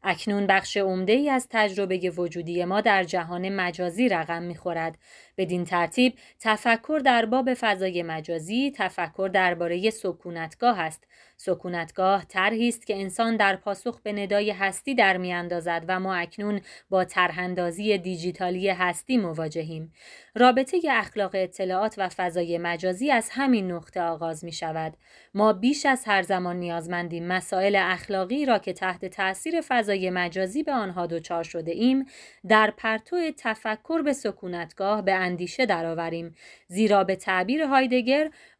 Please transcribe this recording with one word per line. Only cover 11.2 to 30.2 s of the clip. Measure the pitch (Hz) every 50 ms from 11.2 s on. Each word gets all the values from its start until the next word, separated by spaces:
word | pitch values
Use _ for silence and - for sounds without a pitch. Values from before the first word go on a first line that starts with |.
| - _ _
سکونتگاه | _ - - 180 175 - 180 175 170 165 165 - - 185 190 196 196 165
طرحی | _ - 190 185 202 226 220 233 240
است | 233 - -
که | - 208 196
انسان | 196 190 185 - 233 226 226
در | 214 208 196 190
پاسخ | 190 _ 208 196 190 - 247 233 -
به | _ 214
ندای | 208 208 202 190 202 202 208 208
هستی | 202 185 196 196 190 - - - 269
در | 247 214 196 190
می‌اندازد | 185 180 180 175 175 175 175 175 175 160 175 170 170 165 170
و | 185 185
ما | 185 190 190
اکنون | 175 175 170 - - 202 208 208 196 - - - - _ _
با | 185 190 185
طرح‌اندازی | 180 - 190 180 175 165 180 180 180 180 175 175 175 170 185 208 214 208 196
دیجیتالی | 175 185 185 165 165 180 170 - 190 180 180 185 185 196
هستی | 185 175 185 180 175 - - - 254 247
مواجهیم. | 202 170 160 160 160 156 156 165 160 160 165 160 160 165 _ _ - - - - - _ _
رابطهٔ | 220 240 254 247 254 269 - - 359 330 311
اخلاق | 262 226 208 - - 214 202 180 -
اطلاعات | 190 185 180 - - 196 185 185 185 208 220 - -
و | 196 180
فضای | - - 185 180 170 180 170 165 170 170
مجازی | 175 175 175 165 180 185 185 190 247 294
از | 269 233 220 -
همین | - 254 277 269 247 220 190 185
نقطه | 175 170 160 - _ 185
آغاز | 175 170 165 156 170 165 160 156 -
می‌شود. | 170 160 - - 160 160 160 160 160 156 _ _ _ - - - _ _
ما | 196 208 220
بیش | 208 185 202 254 294 285 -
از | 285 262 254 -
هر | 220 208 190
زمان | 180 170 196 180 180 175 175
نیازمندیم | 180 175 175 165 170 160 165 180 175 175 175 165 170 170
مسائل | 175 185 185 180 - - 185 190 202 202
اخلاقی | 196 185 175 185 175 - - 202 190 190 180 240 285 302
را | 262 233 196
که | - 196
تحت | 185 - 196 185 180 170 -
تأثیر | 185 - - 196 190 190 - - 320 330 330
فضای | 311 - 254 240 220 202 202 196 185 185
مجازی | 180 180